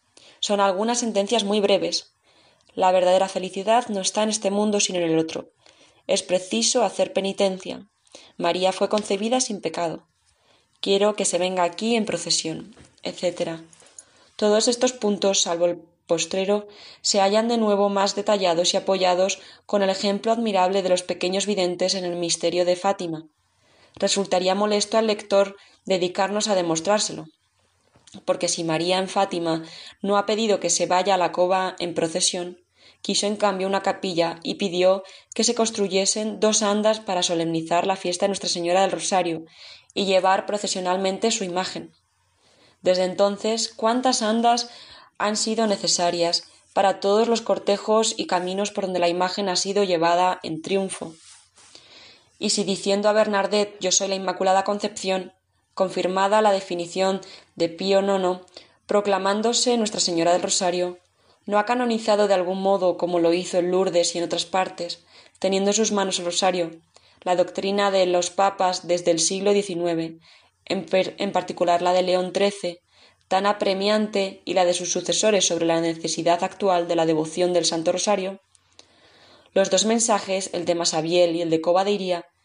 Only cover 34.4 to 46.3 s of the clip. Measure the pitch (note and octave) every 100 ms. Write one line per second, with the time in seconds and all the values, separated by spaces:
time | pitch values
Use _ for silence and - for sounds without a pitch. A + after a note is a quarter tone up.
34.4 | - F#3+ G3 F3 F#3 G3 - - _ -
35.4 | A3 A#3 A3+ A3+ G3 F#3+ G3 A3 G#3+ G3
36.4 | G#3+ G#3 G#3 G#3 G#3+ G#3+ G#3 F3+ F3+ E3+
37.4 | E3 E3 E3 E3+ F#3 F#3+ F3+ F3 G3+ F#3+
38.4 | F3+ F3+ E3+ F#3 F#3+ F3 - F#3+ E3+ D#3+
39.4 | - - - - _ - F#3+ F#3 F#3 F#3+
40.4 | - G#3 G3 F#3+ F3+ F#3+ F#3+ F#3+ A3+ A3
41.4 | F#3 F3 F#3 E3+ E3+ _ _ _ _ _
42.4 | _ _ _ _ - F3+ F#3 F3 G3+ G3
43.4 | G#3+ A3+ A3+ - A3+ B3 B3+ B3 G#3+ A3+
44.4 | A#3 A#3+ A#3+ - - - - - G#3 G#3+
45.4 | - A3 A3 G3 - - F3 F3 E3+